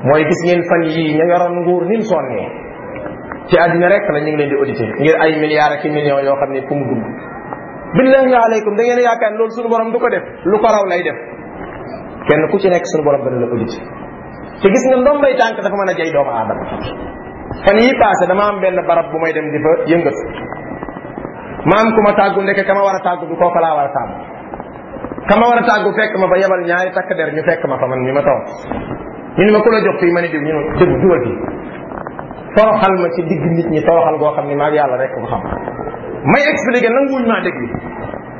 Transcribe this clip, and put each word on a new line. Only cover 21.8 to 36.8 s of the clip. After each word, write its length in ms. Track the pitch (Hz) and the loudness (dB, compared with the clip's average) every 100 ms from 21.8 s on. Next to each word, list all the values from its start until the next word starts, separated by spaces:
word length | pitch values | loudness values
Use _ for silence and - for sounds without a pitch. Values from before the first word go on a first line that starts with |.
| 226 | 4
ku 80 | 220 | 4
ma 100 | 202 | 4
tàggu, 280 | 202 196 190 | 4 2 2
ndeke 220 | 196 196 190 | 0 0 2
ka 80 | |
ma 80 | 196 | 2
war 140 | 196 190 | 2 0
a 60 | |
tàggu 220 | 180 180 165 | -2 -4 -6
du 80 | 165 | 0
kooka 220 | 175 170 | 2 4
laa 160 | 165 151 | 2 2
war 120 | 143 | 0
a 40 | |
tàggu. 220 | 139 113 - - - - - - - - - - - - | -2 -6 -10 -14 -16 -14 -14 -14 -16 -16 -12 -12 -10 0
Ka 80 | 208 | 2
ma 80 | 240 | 4
war 120 | 240 | 2
a 40 | |
tàggu 260 | 233 214 208 | 2 2 2
fekk 200 | 208 214 202 | 0 -2 0
ma 100 | 185 | 2
fa 80 | 185 | 2
yebal 240 | 190 185 | 2 0
ñaari 280 | 170 175 185 | 0 0 0
takk 180 | 185 180 | -4 -4
der 160 | 185 156 | -4 -2
ñu 120 | 151 | -2
fekk 200 | 151 165 143 | 0 0 -2
ma 100 | 131 | -2
fa 100 | 131 | -2
man 120 | 127 | 0
mi 100 | 127 | 0
ma 100 | 139 | 0
toog. 200 | 139 123 - - - - - - - - - - | 2 0 -2 -12 -10 -10 -8 -10 -12 -14 -8 2
Ñu 60 | 196 | 4
ni 60 | |
ma 80 | 214 | 6
ku 80 | 220 | 4
la 100 | 220 | 4
jox 160 | 185 - | 2 2
fii 120 | 175 | 2
ma 100 | 175 | 2
ni 80 | 170 | 0
diw, 120 | 151 | -2
ñu 100 | 143 | -2
ne 80 | 156 147 - | -2 -2 2
dëgg 140 | 175 - | 4 4
dugal 240 | 185 160 | 4 4
fii. 140 | 117 - - - - - - - - - - - - | 0 -4 -6 -8 -12 -14 -12 -12 -12 -12 -14 -14 -2
Toroxal 420 | - 220 208 190 190 | 2 4 4 2 2
ma 100 | 170 | 0
ci 120 | 175 | -2
digg 200 | 165 165 | -2 0
nit 240 | 160 165 165 | 0 0 0
ñi, 120 | 156 | 0
toroxal 340 | 151 165 160 156 | 4 4 4 2
goo 140 | 151 | 0
xam 120 | 143 143 | 0 -2
ni 80 | 143 | 0
maag 180 | 147 | 2
yàlla 240 | 151 139 127 | 2 2 0
rek 140 | 131 | -2
ko 120 | - 113 | -4 -6
xam. 160 | 113 - - - - - - - - | -6 -6 -8 -8 -8 -10 -10 -10 -4
May 220 | - 254 294 | 2 2 2
expliqué 400 | 311 - 247 | 0 0 2